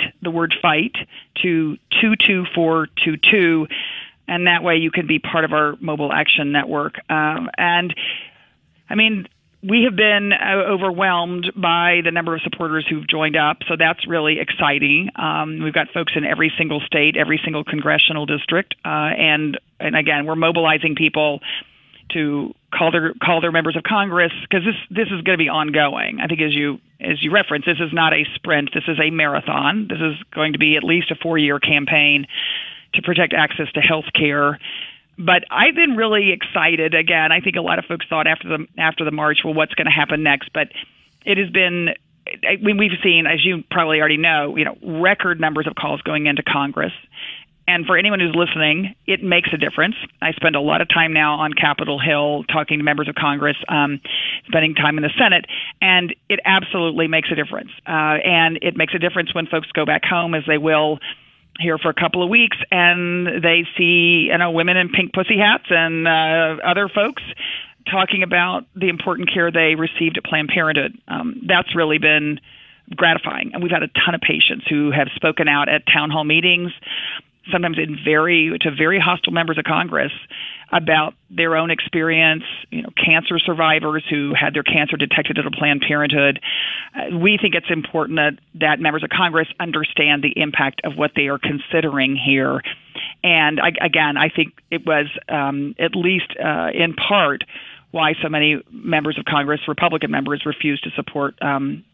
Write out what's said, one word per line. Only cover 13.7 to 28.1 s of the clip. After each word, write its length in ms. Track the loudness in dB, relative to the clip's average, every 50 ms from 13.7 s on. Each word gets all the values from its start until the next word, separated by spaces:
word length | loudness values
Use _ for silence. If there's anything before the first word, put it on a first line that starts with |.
| -6
that's 300 | -2 -2 -2 -2 -2 -4
really 320 | -4 -2 0 0 0 0 0
exciting. 720 | -2 -6 -4 0 0 0 0 0 2 2 2 0 0 -4 -6
Um, 420 | -4 -4 -2 -2 -2 -4 -4 -6 -6 -6
we've 120 | -2 -2
got 160 | -2 -2 -2
folks 220 | -4 -6 -4 -2 -2
in 80 | -2 -2
every 260 | -2 0 0 0 0 0
single 240 | -2 -4 -2 -2 -6
state, 360 | -6 -2 0 2 2 2 2
every 220 | 2 0 0 0 -2 -2
single 180 | -4 -4 -6 -6
congressional 600 | -4 -6 -2 0 0 2 2 2 2 2 -2 -4
district, 500 | -4 -4 -6 -4 -2 -2 -2 -2 -2 -10 _ -6
uh, 40 | -4
and, 720 | -4 -2 -2 -2 0 0 2 2 2 2 0 -2 -4 -6 _ _ _ -8
and 180 | -6 0 0
again, 280 | 2 2 2 0 0 -2
we're 100 | -2 -2
mobilizing 580 | 2 2 2 2 2 2 2 2 2 0 -2 -2
people 480 | 0 0 0 2 2 0 0 0 -4 -8 -10 -10 -10 -12 _ _ _ _ _ -20 -20 _ -8 -4
to 420 | -2 -2 -2 -2 -2 -4 -6 -10 _ _ -8 -2
call 180 | 2 2 2
their, 220 | 2 2 0 0 -4 -2 0
call 180 | 0 2 2
their 120 | 2 2 2
members 240 | 2 0 0 -2
of 60 | -2 -2
Congress, 500 | 0 0 0 0 0 2 2 2 2 0 -6 -4 0
'cause 140 | 0 0 2
this, 120 | 0 -4 -4 -8 -8
this 180 | -4 -4 -2 -2
is 100 | -2 -4 0
gonna 160 | 0 2 2
be 100 | 2 0
ongoing. 720 | 0 0 -2 0 2 2 2 2 0 -2 -6 -6 -4 -6
I 60 | -4
think 140 | -4 -2 -2
as 140 | 0 0 0
you, 260 | 0 -2 -2 -4 -6 _ _ _ _
as 220 | -4 -4 -4 -2 -2
you 80 | 2
referenced, 360 | 2 2 2 2 -2 -2 0
this 140 | 0 0 0
is 120 | -2 -2 0
not 200 | 2 2 4